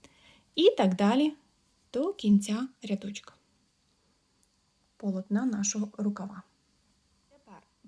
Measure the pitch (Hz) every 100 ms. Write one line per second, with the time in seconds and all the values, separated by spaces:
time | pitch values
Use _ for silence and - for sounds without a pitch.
0 | - _ _ _ _ - 349 - 190 180
1 | 202 254 302 302 _ _ _ _ _ 247
2 | 339 - 214 202 208 214 262 - 208 196
3 | 202 202 - - _ _ _ _ _ _
4 | _ _ _ _ _ _ _ _ _ _
5 | 202 185 - 208 262 208 202 214 208 -
6 | 208 202 196 190 - _ _ _ _ _
7 | _ _ _ _ _ 185 _ _